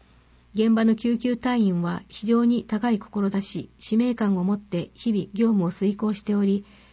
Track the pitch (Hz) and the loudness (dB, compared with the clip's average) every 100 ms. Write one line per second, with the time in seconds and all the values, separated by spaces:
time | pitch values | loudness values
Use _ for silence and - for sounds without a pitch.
0 | _ _ _ _ _ 202 226 226 220 220 | _ _ _ _ _ 0 2 4 4 2
1 | 240 233 247 240 254 247 202 175 170 175 | 0 0 -2 -2 0 2 2 2 -2 -4
2 | - - 208 233 240 240 - 214 240 208 | -10 -8 0 2 2 0 -2 -2 0 -2
3 | - 214 196 196 196 160 - _ - 220 | -4 -2 -2 -2 -4 -6 -10 _ -2 0
4 | 247 233 208 190 180 202 - 175 - - | 0 0 0 0 0 -2 -4 -6 -6 -6
5 | 233 208 - 202 233 208 175 - 196 202 | -2 -2 -2 0 2 2 0 0 -2 -2
6 | 214 208 - 202 202 202 - - - | -4 -4 -2 0 0 0 -4 -20 -20